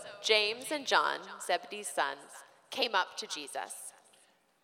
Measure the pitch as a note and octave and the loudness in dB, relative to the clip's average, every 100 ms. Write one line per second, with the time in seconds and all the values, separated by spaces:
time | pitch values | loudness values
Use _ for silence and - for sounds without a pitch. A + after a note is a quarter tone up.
0 | - - - G#3+ G#3 A#3 C4+ D4+ C4 F3 | -10 -2 6 6 6 -2 -4 -4 4 6
1 | D3 D3 F#3+ - - F3 - G#3 G3+ - | 6 0 -6 -8 0 -2 -2 -10 -6 0
2 | C#3 C#3+ D#3+ - - - - - B3 G3+ | 0 -2 -12 -20 -20 -20 -8 -2 2 2
3 | - - G#3 D3+ C#3 - - - - - | 0 -4 -8 -8 -6 -6 -8 -10 -14 -18
4 | - - _ _ _ _ | -20 -20 _ _ _ _